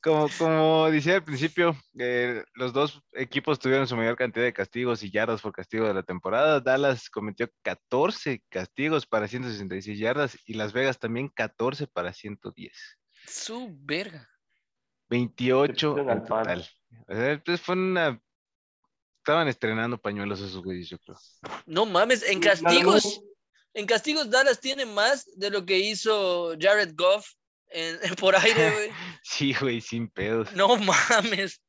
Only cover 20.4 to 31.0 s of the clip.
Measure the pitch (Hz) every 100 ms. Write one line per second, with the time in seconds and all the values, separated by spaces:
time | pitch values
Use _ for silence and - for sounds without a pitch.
20.4 | 98 92 90 90 85 90 _ - - _
21.4 | - - - 165 220 180 220 247 190 190
22.4 | 190 185 170 175 180 208 208 - - -
23.4 | _ _ _ - 202 226 302 302 262 247
24.4 | 269 247 262 269 254 202 220 269 - -
25.4 | 196 202 175 190 202 208 220 214 190 175
26.4 | 170 165 180 208 196 156 180 202 202 _
27.4 | _ _ _ 175 165 165 185 180 190 190
28.4 | 220 226 - 214 214 - 180 - - -
29.4 | 139 123 135 117 - 117 117 - 101 113
30.4 | 110 190 202 240 202 180